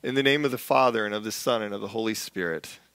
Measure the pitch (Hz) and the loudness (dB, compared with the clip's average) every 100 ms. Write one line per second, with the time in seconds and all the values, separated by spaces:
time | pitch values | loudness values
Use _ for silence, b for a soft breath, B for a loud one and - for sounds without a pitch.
0 | - 135 139 147 147 123 - 135 127 113 | 0 2 4 4 2 -2 2 4 6 4
1 | 104 104 107 - - 117 104 101 104 113 | -2 -2 -4 -4 0 0 -2 -6 -6 -4
2 | 110 107 - 98 87 80 - - _ | -4 -4 -6 -4 -4 -4 -8 -18 _